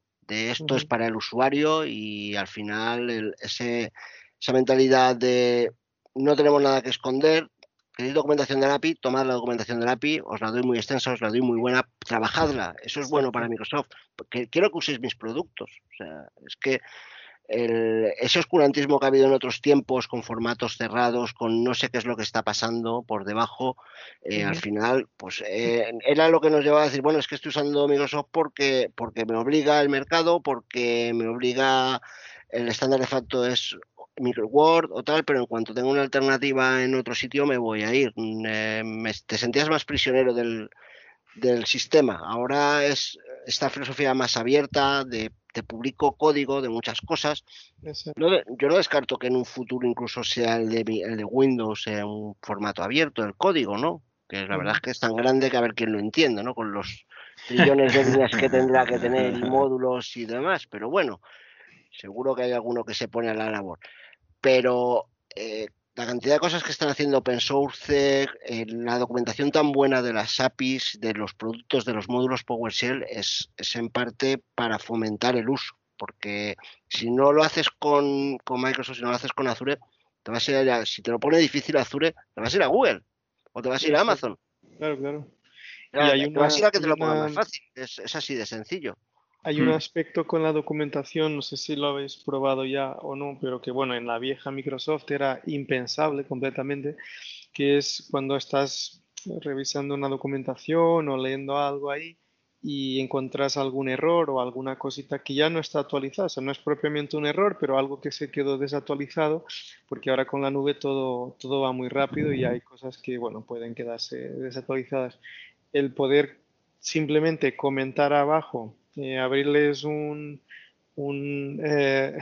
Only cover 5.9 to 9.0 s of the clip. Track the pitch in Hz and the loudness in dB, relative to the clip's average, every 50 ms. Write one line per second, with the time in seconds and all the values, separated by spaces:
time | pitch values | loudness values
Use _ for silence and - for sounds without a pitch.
5.9 | _ _ _ _ - 131 135 147 147 139 147 147 147 143 139 139 135 135 120 131 | _ _ _ _ -6 0 2 4 4 6 6 6 6 6 6 4 4 2 0 -2
6.9 | 123 - - 139 127 135 147 156 160 160 160 - _ _ - _ _ _ _ _ | -6 -4 -2 -2 0 4 4 6 4 4 2 -2 _ _ -20 _ _ _ _ _
7.9 | _ - 123 131 139 156 143 143 151 147 139 127 139 135 135 139 143 143 120 160 | _ -4 -4 0 0 0 2 2 2 2 2 0 2 2 4 4 2 2 0 -2
8.9 | 160 - | -2 0